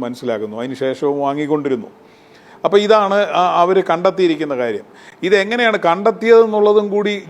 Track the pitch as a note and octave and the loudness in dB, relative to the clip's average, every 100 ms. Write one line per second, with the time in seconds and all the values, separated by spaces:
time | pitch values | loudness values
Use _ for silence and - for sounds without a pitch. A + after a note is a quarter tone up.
0 | B2 B2 B2 A2 G#2+ A2 C3 B2+ C3+ C3 | -8 -8 -6 -6 -6 -8 -10 -6 -6 -2
1 | C#3+ C#3+ C#3 D3 D3 D3+ C#3 A#2+ - - | -4 -2 -4 -4 -2 -2 -2 -4 -6 -18
2 | _ _ _ - - - E3 G3+ G#3 G#3+ | _ _ _ -20 -20 -6 0 2 4 2
3 | G3 G3+ F3+ D#3+ F3+ E3+ F3 F#3+ F3 E3 | 2 0 0 0 0 2 2 2 0 0
4 | F#3 E3+ E3+ D#3 D3+ B2+ A#2+ G#2 - - | 0 0 0 0 -4 -4 -4 -6 -12 -20
5 | - - F#3 G3+ G3+ A#3+ A3+ G3+ E3+ F3+ | -20 -8 0 0 0 -2 0 0 0 2
6 | A3 A3 A3+ A3+ A3+ G#3+ G#3 G#3 G#3 G#3 | 0 0 4 6 6 2 2 2 2 -2
7 | G#3 G3+ | -2 -6